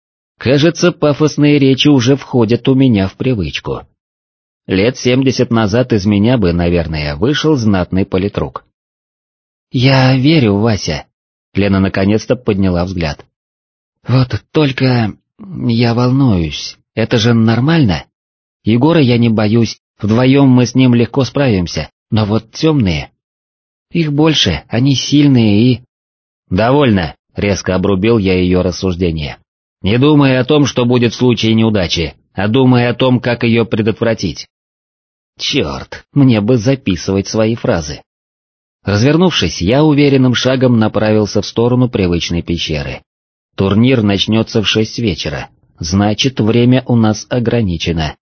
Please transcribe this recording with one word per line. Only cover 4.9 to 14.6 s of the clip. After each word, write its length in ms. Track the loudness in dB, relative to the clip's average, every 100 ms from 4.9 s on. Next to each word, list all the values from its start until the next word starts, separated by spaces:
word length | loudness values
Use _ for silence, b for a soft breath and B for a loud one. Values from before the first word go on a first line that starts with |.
| -2
семьдесят 540 | -2 0 0 0 0
назад 420 | 0 0 0 0
из 140 | 0 2
меня 320 | 2 2 2
бы, 140 | 0
наверное, 640 | 0 0 0 -2 -6 -6 -4
вышел 400 | -2 -2 0 0
знатный 500 | 0 0 -2 -2 -2
политрук. 580 | -2 -2 -4 -8 -10 -16 _ _ _ _ _ _ _ _ _ _
«Я 440 | 0 2 4 4 2
верю, 420 | 2 2 2 2
Вася», 480 | 0 -2 -4 -8 -10 _ _ _ _
Лена 260 | -2 0 2
наконец-то 560 | 0 0 0 0 0 -4
подняла 480 | -2 -2 0 -2
взгляд. 420 | -4 -4 -6 -8 -16 _ _ _ _ _ _ _ -2
«Вот 380 | 0 0 -4 -4
только... 640 | -2